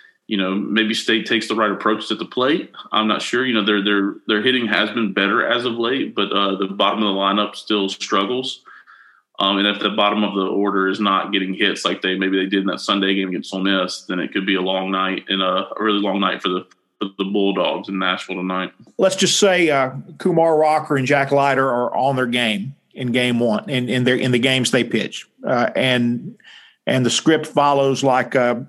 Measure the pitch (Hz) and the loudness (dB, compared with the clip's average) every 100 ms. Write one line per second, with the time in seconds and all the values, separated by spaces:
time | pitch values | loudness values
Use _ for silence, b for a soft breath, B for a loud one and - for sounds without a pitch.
0 | B B - 104 92 98 - 110 107 113 | B B -4 -2 0 -2 -2 0 0 -2
1 | - 113 - 113 110 110 107 95 107 107 | 0 0 0 -2 0 0 0 0 0 -2
2 | - 107 107 - 127 175 - - B 107 | -2 -6 -6 -2 0 0 -4 -16 B -2
3 | 107 107 - 120 131 113 104 104 101 101 | 0 -2 -2 -2 0 0 2 0 2 0
4 | 98 - - 104 123 127 113 92 107 120 | 0 -4 -2 0 2 0 0 0 0 0
5 | 104 95 98 113 - 120 123 117 117 135 | -2 0 2 2 2 0 -2 -2 -2 -2
6 | 107 110 98 101 98 95 95 98 101 104 | -2 -2 -2 0 0 -2 -2 0 0 2
7 | 107 98 98 101 101 - - 107 95 - | 0 0 0 0 -2 -4 -2 0 -2 -4
8 | - 101 98 123 87 - - B B B | -2 0 0 -2 -6 -10 -16 B B B
9 | B B B - 98 98 101 101 101 107 | B B B -2 0 2 0 0 0 2
10 | 104 104 101 98 92 92 101 98 95 98 | 2 2 0 0 0 0 0 0 0 0
11 | 101 95 85 98 92 95 101 80 87 85 | 2 0 0 -2 -2 0 -2 0 -4 -2
12 | 95 95 95 95 92 98 95 - - 101 | -2 0 0 0 0 0 0 -2 -2 0
13 | 95 98 95 90 - 95 98 95 87 - | 0 0 -2 -6 -8 -4 -2 0 -2 -6
14 | - 90 82 92 95 95 92 95 95 95 | -6 -6 -4 -4 -2 -2 0 -2 -2 -2
15 | 95 95 - 98 92 92 - - 107 101 | -2 -4 -4 -2 0 -2 -4 -4 -2 0
16 | 101 98 95 - 95 92 - _ _ - | 0 0 -2 -2 -2 -4 -6 _ _ -10
17 | 101 98 98 101 98 95 80 76 98 95 | -8 -6 -4 0 0 0 0 -2 -6 -4
18 | 92 92 - 92 92 92 92 - - - | -2 -4 -6 -8 -6 -4 -6 -10 -12 0
19 | 190 190 190 - 202 180 160 139 131 139 | 0 2 0 4 4 4 4 2 0 -4
20 | - 147 185 165 165 156 156 156 151 139 | -12 -4 0 2 4 4 4 2 0 0
21 | 127 143 135 139 139 131 135 120 123 - | 2 2 2 2 4 2 2 0 0 0
22 | 131 131 123 123 117 101 127 - _ - | 0 0 0 0 0 -2 -4 -12 _ -8
23 | 123 123 123 120 120 107 - 127 123 127 | -2 0 2 2 2 0 -2 -4 -2 0
24 | 123 127 127 123 131 131 117 127 120 110 | 2 2 2 2 2 2 2 2 2 -2
25 | 98 - - _ - 123 120 - 127 127 | -4 -8 -16 _ -2 0 0 0 0 2
26 | 120 123 - - B B B B - 127 | 2 0 -6 -16 B B B B -2 0
27 | 120 - 160 156 151 151 143 139 139 127 | 2 2 2 2 2 2 4 4 2 2
28 | 135 127 123 135 123 120 | 2 2 2 2 2 0